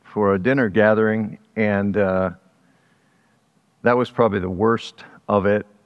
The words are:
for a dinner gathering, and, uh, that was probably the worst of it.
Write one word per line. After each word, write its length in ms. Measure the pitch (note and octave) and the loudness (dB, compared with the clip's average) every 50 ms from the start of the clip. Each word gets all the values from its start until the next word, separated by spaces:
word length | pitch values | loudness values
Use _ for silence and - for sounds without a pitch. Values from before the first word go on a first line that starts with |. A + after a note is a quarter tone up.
for 320 | _ - - G#2 G#2 G2 G2 | _ -8 -4 -2 0 2 0
a 60 | F#2+ | 0
dinner 300 | F2+ B2 C3+ C#3 B2 G#2+ | 0 0 0 0 0 0
gathering, 680 | F2 G#2+ G#2 G#2+ A2 G#2+ A2 G#2+ G#2+ A2 G#2+ G#2 - - _ _ _ | 2 2 4 4 4 4 2 0 0 -2 -4 -8 -10 -16 _ _ _
and, 400 | A2 G#2+ G#2 G2+ G2 G2 G2+ G2 | -4 -2 0 0 0 -2 -2 0
uh, 360 | G#2+ G2+ F#2 F#2+ F#2 F#2 F2+ F2 - _ _ _ _ _ _ _ _ _ _ _ _ _ _ _ _ _ _ _ _ _ _ _ _ _ _ _ _ - | 0 0 0 0 -2 -2 -4 -6 -10 _ _ _ _ _ _ _ _ _ _ _ _ _ _ _ _ _ _ _ _ _ _ _ _ _ _ _ _ 0
that 120 | A#2 B2 | 0 2
was 140 | B2 B2 - | 2 0 -4
probably 300 | - - A#2+ G#2+ G2 - | 0 0 0 0 0 -2
the 100 | F2 F#2 | -4 -6
worst 560 | F#2 F2 G#2+ A2+ A#2 - - - _ - - - - - _ | -4 0 0 0 0 -2 -6 -14 _ -20 -20 -20 -20 -20 _
of 180 | - G2+ G#2 F#2+ | -2 0 2 2
it. 220 | G2+ G#2 G#2+ G2 _ _ _ _ | 2 0 0 -2 _ _ _ _